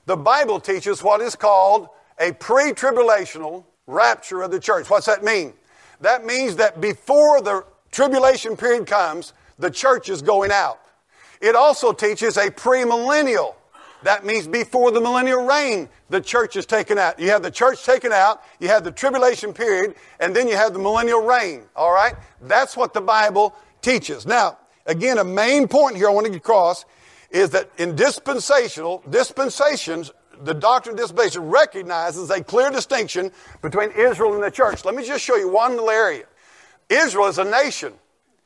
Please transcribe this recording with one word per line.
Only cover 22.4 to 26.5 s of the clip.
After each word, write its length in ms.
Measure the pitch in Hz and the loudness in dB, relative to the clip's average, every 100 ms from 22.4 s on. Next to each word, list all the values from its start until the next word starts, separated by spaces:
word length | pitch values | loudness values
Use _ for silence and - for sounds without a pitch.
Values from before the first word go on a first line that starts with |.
That's 360 | 123 214 269 254 | -2 0 0 -4
what 160 | 214 | -4
the 80 | 214 | -4
Bible 540 | 196 220 208 196 208 - _ _ | 0 2 2 2 0 -2 _ _
teaches. 460 | 247 254 - 135 117 | -2 -2 -2 -10 -2
Now, 320 | 240 185 - _ _ - | 0 0 -4 _ _ -6
again, 320 | 165 247 233 | -2 0 0
a 60 | |
main 440 | 180 190 226 285 240 | 0 0 2 2 2
point 280 | 269 277 190 | 4 2 2
here 100 | 208 | 2
I 40 | |
want 160 | 202 220 | 2 0
to 40 | |
get 60 | 180 | -4
across 480 | - | 2